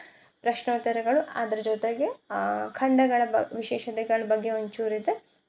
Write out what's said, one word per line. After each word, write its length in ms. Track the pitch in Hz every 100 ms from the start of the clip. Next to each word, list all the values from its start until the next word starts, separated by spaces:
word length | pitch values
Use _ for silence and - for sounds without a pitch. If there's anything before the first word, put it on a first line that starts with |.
| - - _ _
ಪ್ರಶ್ನೋತ್ತರಗಳು, 840 | 240 233 - 240 233 226 226 285 302
ಅದ್ರ 240 | - 226 220
ಜೊತೆಗೆ, 460 | 214 214 220 233 311 523 -
ಆ, 380 | 202 196 208 214
ಖಂಡಗಳ 560 | - 262 262 262 247
ಬ-, 320 | 240 220 - 226
ವಿಶೇಷತೆಗಳ 680 | 220 233 240 220 226 226
ಬಗ್ಗೆ 260 | 214 220 220
ಒಂಚೂರಿದೆ. 720 | 220 214 214 220 214 214 427 - _